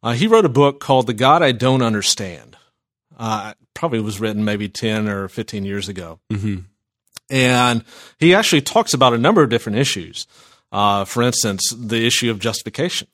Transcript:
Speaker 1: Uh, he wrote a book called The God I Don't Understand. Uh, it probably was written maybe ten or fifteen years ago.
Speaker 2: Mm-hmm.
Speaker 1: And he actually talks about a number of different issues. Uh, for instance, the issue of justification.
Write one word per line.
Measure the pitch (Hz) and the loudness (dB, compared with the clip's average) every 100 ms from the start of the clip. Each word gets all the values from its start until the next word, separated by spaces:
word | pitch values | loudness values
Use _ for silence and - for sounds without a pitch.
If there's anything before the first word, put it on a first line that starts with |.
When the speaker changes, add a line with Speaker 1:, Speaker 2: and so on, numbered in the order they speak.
Speaker 1:
Uh, | 113 | -2
he | 120 214 | 0 4
wrote | 226 180 | 4 4
a | |
book | 131 143 139 | 4 2 2
called | - 135 120 | 0 2 2
The | |
God | 113 131 160 | 0 2 4
I | 151 | 2
Don't | 113 127 131 | 2 0 2
Understand. | 117 107 - - 98 78 58 - _ _ _ _ _ - | 0 0 -2 -4 -6 -12 -20 -20 _ _ _ _ _ -10
Uh, | 113 107 104 104 | -6 -6 -8 -16
it | _ | _
probably | - 165 117 | -8 -4 -4
was | 107 98 | -4 -6
written | 110 104 | -6 -2
maybe | 107 104 101 | -2 -2 -6
ten | - 113 107 107 | -4 -4 -2 -2
or | 101 98 | -4 -8
fifteen | - 110 107 | -10 -8 -8
years | 98 101 98 | -6 -6 -8
ago. | 95 85 82 _ | -10 -14 -18 _
Speaker 2:
Mm-hmm. | 107 107 95 90 _ _ _ _ - _ | -6 -4 -6 -10 _ _ _ _ -20 _
Speaker 1:
And | 135 127 123 123 120 - - - _ | 0 2 4 2 0 -6 -20 -20 _
he | 160 185 | 4 4
actually | 220 156 | 4 0
talks | 135 226 220 | 2 0 0
about | 139 131 | 4 4
a | 117 | 4
number | 135 214 | 4 4
of | 135 | 4
different | 113 - 107 | 2 -2 -2
issues. | 139 98 85 - - _ _ _ _ | -2 -2 -8 -14 -16 _ _ _ _
Uh, | 98 104 101 98 | 0 2 2 -2
for | 120 | 0
instance, | 120 120 113 95 - 117 | 0 0 -2 -2 -6 -6
the | 117 113 117 | -4 0 0
issue | - 120 | 0 -2
of | 107 | -2
justification. | 110 104 - - 170 - - | -4 -6 -10 -6 -6 -6 -12